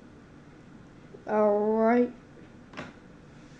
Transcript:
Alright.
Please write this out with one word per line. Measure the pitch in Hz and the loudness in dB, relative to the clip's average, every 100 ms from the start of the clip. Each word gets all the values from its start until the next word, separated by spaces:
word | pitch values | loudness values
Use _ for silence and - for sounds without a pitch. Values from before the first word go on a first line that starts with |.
| - - - - - - - - - - - - - | -20 -20 -20 -20 -20 -20 -20 -20 -20 -20 -20 -18 -4
Alright. | 214 214 208 214 220 220 247 247 - - - - - - - - - - - - - - - | 0 2 2 0 0 2 2 0 -4 -20 -20 -20 -20 -20 -18 -18 -20 -20 -20 -20 -20 -20 -20